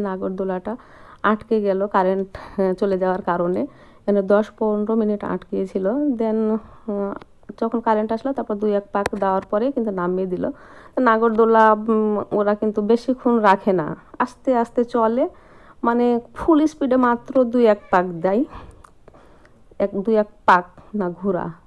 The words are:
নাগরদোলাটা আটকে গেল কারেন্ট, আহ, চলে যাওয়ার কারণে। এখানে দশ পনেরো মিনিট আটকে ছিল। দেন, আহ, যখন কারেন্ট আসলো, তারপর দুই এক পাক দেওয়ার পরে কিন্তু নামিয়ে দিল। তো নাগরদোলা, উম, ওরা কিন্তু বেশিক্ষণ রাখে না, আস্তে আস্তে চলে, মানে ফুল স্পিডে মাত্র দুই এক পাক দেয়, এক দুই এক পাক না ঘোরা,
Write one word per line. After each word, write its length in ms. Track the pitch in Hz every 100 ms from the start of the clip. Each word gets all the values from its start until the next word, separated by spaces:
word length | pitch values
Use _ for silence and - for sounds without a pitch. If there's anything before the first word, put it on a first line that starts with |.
| 202
নাগরদোলাটা 680 | 185 190 190 190 185 208 240 - - - - 202
আটকে 260 | 214 - 220 202
গেল 120 | 190 208 202
কারেন্ট, 340 | 185 196 190 -
আহ, 360 | - - 190 185
চলে 140 | 202 185
যাওয়ার 180 | 185 185 190
কারণে। 320 | 180 175 190 285 - - -
এখানে 200 | - 202 190
দশ 120 | 202 214 -
পনেরো 360 | 214 208 208 226
মিনিট 200 | 208 208 -
আটকে 220 | 185 - 196 190
ছিল। 140 | 196 190 277 294 233
দেন, 180 | 226 220 220
আহ, 600 | 220 - - - 202 196 - - _ - -
যখন 180 | 226 233 226
কারেন্ট 220 | 214 220 226
আসলো, 160 | 269 269
তারপর 180 | 220 202
দুই 100 | 214 202
এক 60 | 202
পাক 140 | 208 202 202
দেওয়ার 240 | 196 190 190
পরে 140 | 208 254 269
কিন্তু 160 | 220 190
নামিয়ে 280 | 175 185 190
দিল। 100 | 175 175 - - - -
তো 60 | - 247
নাগরদোলা, 560 | 220 233 220 226 220 220
উম, 420 | 214 220 220 214 208 - 208
ওরা 140 | 202 208
কিন্তু 180 | 220 208 208
বেশিক্ষণ 420 | 233 - 254 247 233 208
রাখে 240 | 196 214 185
না, 60 | 151 170 - -
আস্তে 260 | 254 - 277 247
আস্তে 180 | 233 - 240 240
চলে, 280 | 220 233 359 - - - - - 233
মানে 180 | 240 240 240 240 -
ফুল 220 | - 302 302
স্পিডে 260 | - 269 254 247
মাত্র 260 | 233 - 262 240
দুই 100 | 247 226
এক 60 | 208 -
পাক 140 | 185 180 165
দেয়, 180 | 180 208 320 - - - - - - - - - - - - -
এক 120 | 202 202
দুই 120 | 214 214
এক 60 | 214 - -
পাক 180 | 180 180 - - 208
না 80 | 180 175
ঘোরা, 260 | 196 180 - 165